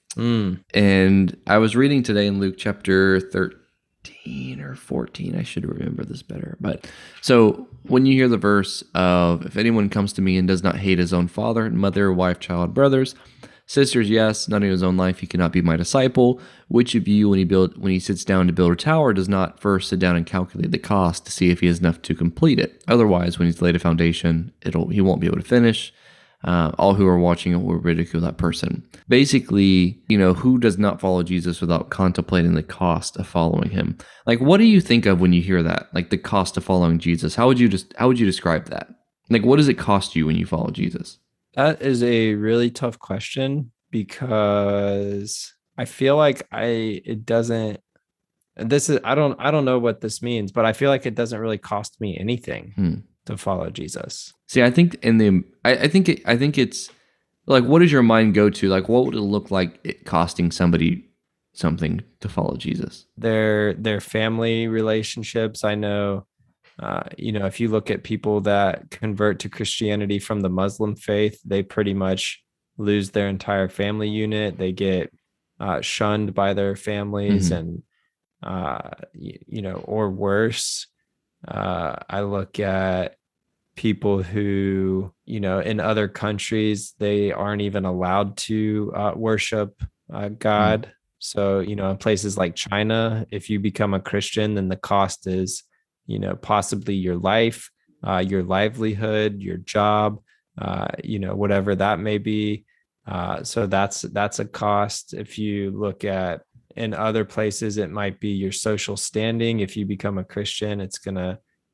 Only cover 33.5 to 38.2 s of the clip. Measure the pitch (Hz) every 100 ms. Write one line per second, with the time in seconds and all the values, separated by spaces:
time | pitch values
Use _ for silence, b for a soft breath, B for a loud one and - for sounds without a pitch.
33.5 | - - 95 - - B B B 117 135
34.5 | 196 226 202 - 117 107 90 90 87 87
35.5 | 92 82 85 - 90 87 92 - 104 92
36.5 | - - 92 85 82 85 85 - - 123
37.5 | 127 120 95 - - 123 123